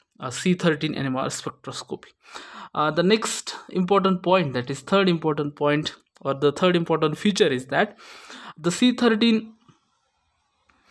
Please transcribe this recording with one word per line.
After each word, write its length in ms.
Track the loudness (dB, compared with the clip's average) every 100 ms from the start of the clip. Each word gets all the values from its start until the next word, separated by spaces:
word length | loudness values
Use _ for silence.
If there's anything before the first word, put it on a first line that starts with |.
| _ _
uh, 100 | -10
C 240 | -4 0
thirteen 400 | 2 0 0 -4
N 120 | -4 -4
M 100 | -4
R 100 | -4
spectroscopy. 800 | -6 -12 -12 -14 -14 -12 -14 -14 _ _ -20 -18 -18 -10
Uh, 160 | -2 -2
the 120 | 2
next 520 | 2 2 0 -6 -10 -14 -8
important 520 | -4 2 2 4 0
point, 300 | 2 2 2
that 180 | -4 -6
is 100 | -8
third 280 | 0 2 2
important 480 | 0 -2 -2 -6 -2
point, 380 | 0 0 -2 -10 _ _
or 140 | -4
the 180 | 2 0
third 240 | 4 2 2
important 400 | 0 0 0 0
feature 280 | -2 2 2
is 180 | 2 -2
that 300 | 0 0 -2 -20 -20 -20 -20 -20 -4
the 160 | -4
C 200 | 2 2
thirteen 600 | 4 2 4 2 2 -2 _ _ _ _ _ _ _ _ _ _ _ _ _ _